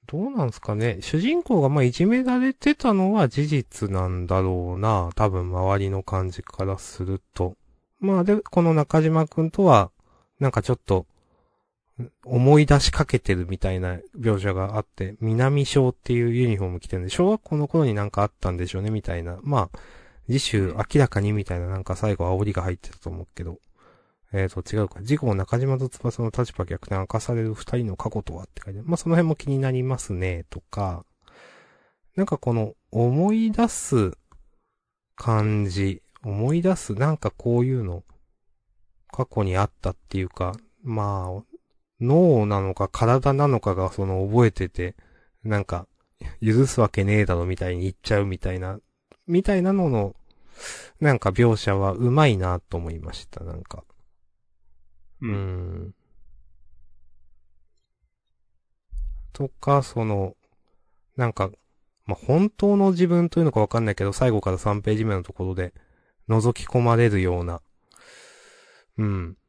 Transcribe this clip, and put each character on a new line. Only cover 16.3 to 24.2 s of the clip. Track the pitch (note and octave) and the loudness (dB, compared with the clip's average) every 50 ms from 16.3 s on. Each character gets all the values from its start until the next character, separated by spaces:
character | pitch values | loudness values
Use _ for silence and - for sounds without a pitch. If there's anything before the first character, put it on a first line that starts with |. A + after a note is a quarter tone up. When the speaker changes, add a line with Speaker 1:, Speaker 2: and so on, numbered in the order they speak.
| A#2 | 2
Speaker 1:
ユ | B2 B2+ | 2 2
ニ | A#2+ A2 | 2 2
フ | G2 G2+ | 0 -2
ォ | |
ー | F2+ | -4
ム | F2+ F2 | -6 -8
着 | - | -8
て | - - | -6 -6
る | F#2 | -6
ん | F2+ | -6
で、 | F#2+ | -4
小 | - - F3 F#3+ | 0 2 2 2
学 | A3 G#3+ | 2 0
校 | _ - D#3 | _ -4 -2
の | D3 D3 | -2 -2
頃 | C#3 - E3 D3+ | 0 2 2 2
に | B2+ G#2+ | 2 0
な | G#2 G2+ | -2 -4
ん | G#2 | -2
か | - G2 G#2 | 0 -2 -2
あ | |
っ | G#2+ _ _ | -2 _ _
た | - F#2+ | -4 -4
ん | F2+ | -2
で | F2 F2+ | -2 -4
し | F2 - | -4 -4
ょ | F#2+ | -4
う | |
ね、 | G2 G#2+ | -4 -2
み | A2 G#2+ | -4 -4
た | - - E2+ | -4 -4 -6
い | E2+ E2+ | -6 -6
な。 | F2 F2 F#2 - | -8 -12 -10 -6
ま | C#3+ D3 B2 F#2 - - | -2 0 0 0 -2 -6
あ、 | - - - - - - - _ - - | -18 -20 -20 -20 -20 -20 -20 _ -16 -4
次 | - A#2+ C#3 | -2 -2 0
週 | - - - G#2 F#2+ F#2 F2 | 0 0 0 0 0 0 -2
明 | G#2 G2+ - - D3 | -4 -6 2 4 4
ら | C3+ | 4
か | A#2 - G#2+ | 4 2 -2
に | G2+ G#2 G#2+ | 0 0 -2
み | G#2+ G2 | -2 -4
た | - F2+ | -4 -6
い | F2 | -6
な、 | F2 | -4
な | F2+ F#2+ | -4 -6
ん | F#2+ F#2+ | -6 -6
か | - F2+ | -6 -6
最 | - - G#2+ G2+ | -2 -2 -2 -2
後 | - E2+ | -2 -2
煽 | F2 F#2 F#2 G#2 | -2 0 0 -2
り | G#2 F#2+ | -2 -2
が | F#2 F2+ | -4 -4
入 | F#2 F2+ | -4 -6
っ | |
て | - - - | -6 -10 -16
た | - - | -18 -14
と | - F2 | -12 -12
思 | E2+ E2+ E2+ | -10 -10 -12
う | _ _ | _ _
け | - F2 | -12 -12
ど。 | E2+ E2+ - _ _ _ _ _ _ _ _ _ _ _ _ | -12 -12 -14 _ _ _ _ _ _ _ _ _ _ _ _